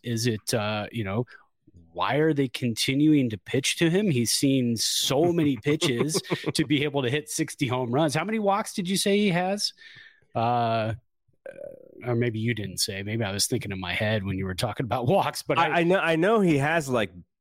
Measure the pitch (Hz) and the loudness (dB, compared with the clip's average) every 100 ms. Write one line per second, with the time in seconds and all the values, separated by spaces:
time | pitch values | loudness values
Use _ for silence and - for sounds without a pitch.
0 | 120 113 120 107 - 117 104 107 101 117 | -4 -2 0 -2 -2 -2 -2 -4 -6 -6
1 | 98 104 123 - _ _ - - 85 87 | -4 -2 -4 -8 _ _ -20 -20 -16 -6
2 | 95 139 160 143 135 - 123 110 - 135 | -2 2 2 2 0 -2 -4 -2 0 4
3 | 151 147 123 107 - 131 - - 165 185 | 6 6 4 -2 -2 -2 -2 0 2 2
4 | 214 123 113 - 139 135 120 110 - - | 2 2 2 2 2 4 2 0 -2 -2
5 | - 139 175 170 147 123 147 160 160 120 | 0 2 2 4 2 0 0 0 0 0
6 | 143 180 - 175 - - 135 143 147 139 | 0 -2 -4 -6 -4 -2 0 2 0 0
7 | 123 151 147 - 147 - 131 127 123 131 | 0 -2 -4 -6 -6 -4 -2 -2 0 2
8 | 160 151 185 220 202 196 - - 175 196 | 2 0 -2 0 0 0 -2 -6 -4 -2
9 | 208 202 208 170 180 208 - - - - | 2 2 2 2 -2 -2 -4 -6 -20 -20
10 | - _ _ 123 117 120 117 113 110 107 | -20 _ _ -2 0 2 2 0 -2 -6
11 | _ _ _ _ - 50 50 50 50 - | _ _ _ _ -20 -18 -18 -18 -20 -12
12 | 113 117 120 110 113 110 98 90 - 98 | -4 0 0 -2 -2 -2 -6 -6 -6 -4
13 | 101 113 101 101 - 123 104 95 90 90 | -6 -4 -4 -2 -2 -2 -4 -8 -6 -2
14 | 107 110 95 95 95 92 113 104 117 123 | 0 -2 -2 -4 -4 -4 -4 -4 -4 -2
15 | 123 190 143 - - 156 165 165 170 190 | 2 2 2 -4 -2 0 2 2 2 2
16 | 165 160 185 226 185 143 143 165 135 123 | 2 2 4 4 4 4 2 0 0 0
17 | 101 90 - _ | -2 -6 -20 _